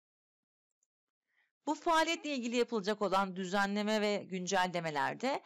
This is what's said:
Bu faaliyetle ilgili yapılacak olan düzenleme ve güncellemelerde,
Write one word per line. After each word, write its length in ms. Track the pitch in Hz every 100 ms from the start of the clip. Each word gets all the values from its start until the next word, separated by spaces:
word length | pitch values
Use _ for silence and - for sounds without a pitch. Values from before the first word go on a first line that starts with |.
| _ _ _ _ _ _ _ _ _ _ _ _ _ _ _ _ -
Bu 80 |
faaliyetle 600 | 302 349 320 320 339 302
ilgili 220 | 277 233 247
yapılacak 460 | 233 226 190 208
olan 340 | 202 190 190 185
düzenleme 640 | 185 202 196 202 208 214
ve 160 | 208 202
güncellemelerde, 1300 | - 185 180 190 180 170 165 147 135 143 254 311